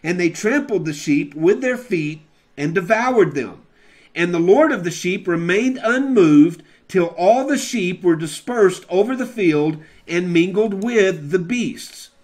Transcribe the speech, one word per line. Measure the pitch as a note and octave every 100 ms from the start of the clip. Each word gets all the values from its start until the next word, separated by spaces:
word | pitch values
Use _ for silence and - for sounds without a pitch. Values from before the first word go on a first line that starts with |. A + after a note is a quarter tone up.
and | D#3+ F3+
they | F3
trampled | - G#3+ C#4+ C#4+ G3
the | D#3
sheep | D3 - D3 D3+
with | D3+ E3 G#3+
their | B3+ B3+
feet | - F3 D3+ D#3 _ _ _ -
and | D3+
devoured | E3+ F3 A3+ B3+ B3 E3
them. | C#3 G#2+ D#2+ _ _ _ _ _
And | - F3
the | F3
Lord | E3+ A#3+ D#4
of | A#3
the | F3
sheep | D#3+ F3+ F#3+ F#3+
remained | E3 E3+ F#3+ B3+ B3+
unmoved | A3 B3+ C#4 A#3+ E3 D3 D#3+ E3 - _ _
till | F#3+ E3+ -
all | F#3 B3 C#4+
the | C#4
sheep | - A#3+ F3+ F3+
were | F3+ D#3+
dispersed | D#3+ - - B3 G3 F3+ -
over | F3+ A3
the | C4 B3+
field | A3+ F3+ D3+ D3+ D3+ - - -
and | E3+ F3+
mingled | E3+ F3+ F#3+ A3 G3
with | A3+ A#3 F#3+ E3 C#3+
the | F#3
beasts. | E3+ B3 F3 - - - - _